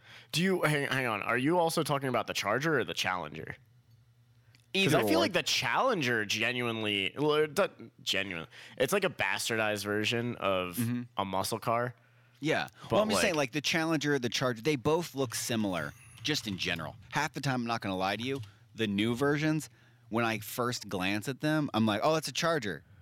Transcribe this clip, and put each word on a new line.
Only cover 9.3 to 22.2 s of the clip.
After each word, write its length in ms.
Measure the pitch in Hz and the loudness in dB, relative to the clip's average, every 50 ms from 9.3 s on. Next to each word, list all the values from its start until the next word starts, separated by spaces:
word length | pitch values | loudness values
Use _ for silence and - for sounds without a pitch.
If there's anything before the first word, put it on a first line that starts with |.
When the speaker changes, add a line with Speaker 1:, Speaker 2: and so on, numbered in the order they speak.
| 101 104 - - 117 113 110 107 107 104 | 0 -2 -2 0 0 2 2 2 0 0
Speaker 1:
version 540 | 98 104 104 107 107 104 120 117 117 123 117 | 0 0 0 0 0 0 0 0 -2 -2 -4
of 400 | - - 98 95 92 90 90 87 | -2 0 2 2 2 0 -2 -2
Speaker 2:
Mm-hmm. 260 | 123 117 117 123 123 123 - _ | -2 -2 -2 -2 -4 -6 -6 _
Speaker 1:
a 80 | - 98 | -4 -2
muscle 340 | 95 95 95 95 - 117 104 | 0 0 -2 -2 -2 -4 -4
car. 360 | - 120 113 117 120 127 - - _ _ _ _ _ _ _ _ | -2 -2 0 0 -2 -4 -6 -12 _ _ _ _ _ _ _ _
Speaker 2:
Yeah. 280 | 139 156 135 95 71 - - - | -2 0 0 0 -2 -4 -8 -14
Speaker 1:
But, 100 | - - | -4 0
Speaker 2:
Well, 100 | 117 208 | 2 2
I'm 60 | 214 220 | 4 4
just 140 | 208 185 | 2 2
saying, 120 | - 202 170 | 2 2 2
Speaker 1:
like 40 | 151 143 113 | 2 0 0
Speaker 2:
like, 40 | |
the 100 | - 151 | -2 -2
Challenger, 560 | - - - 165 160 165 165 143 139 147 143 131 | -2 0 0 0 2 2 0 0 2 2 2 2
the 100 | 120 117 | 0 -2
Charger, 320 | - - 135 127 120 110 | -2 0 0 0 0 0
they 160 | 110 151 151 | 0 0 0
both 380 | 127 - 147 160 175 160 - - | 0 2 2 2 2 0 -2 -2
look 200 | 135 135 113 - | -2 -2 -2 -2
similar, 600 | - - - 120 110 107 98 90 82 73 73 - - - - - - | -4 -4 -2 0 0 0 0 0 -2 -4 -6 -8 -12 -18 -20 -16 -8
just 240 | - 147 151 - - | -4 -4 -4 -2 -4
in 120 | 110 95 85 | -4 -6 -4
general. 360 | - - 85 85 78 73 - - - - | -2 -2 -2 -4 -4 -8 -10 -14 -14 -6
Half 200 | - 147 147 156 | -2 -2 -2 -2
the 80 | - 156 | -4 -4
time, 220 | 131 139 127 123 | -2 -2 0 0
I'm 40 | 117 | 0
not 140 | 117 117 110 | -2 -2 -2
gonna 160 | - 98 95 | -2 -2 -2
lie 200 | 92 92 98 104 | 0 0 0 0
to 60 | 107 | -2
you, 200 | 117 131 135 139 104 - - - - _ - | -2 -4 -6 -6 -8 -12 -18 -20 -20 _ -6
the 120 | - 113 | -2 -2
new 280 | 104 101 101 107 117 120 | 0 2 2 2 2 2
versions, 560 | 120 139 143 147 143 156 156 156 156 - - - - - - - _ _ - | 2 2 2 2 2 2 2 0 0 -2 -6 -12 -20 -20 -20 -20 _ _ -4
when 160 | 104 117 117 | 0 0 0
I 120 | 113 110 107 | 0 0 -2
first 500 | 107 - - - 120 123 120 - - 104 | -6 -6 -4 -2 -2 -2 -2 -4 -6 -6
glance 360 | 104 92 90 95 101 107 - 143 | -4 -2 0 0 -2 -2 -4 -6
at 120 | 135 - | -6 -2
them, 300 | 147 151 156 156 147 - | 0 0 2 2 0 0
I'm 140 | - 214 220 | 2 2 2
like, 160 | 110 101 104 - | 4 2 2 2
"Oh, 120 | 151 160 | 2 2
it's 120 | 160 | 2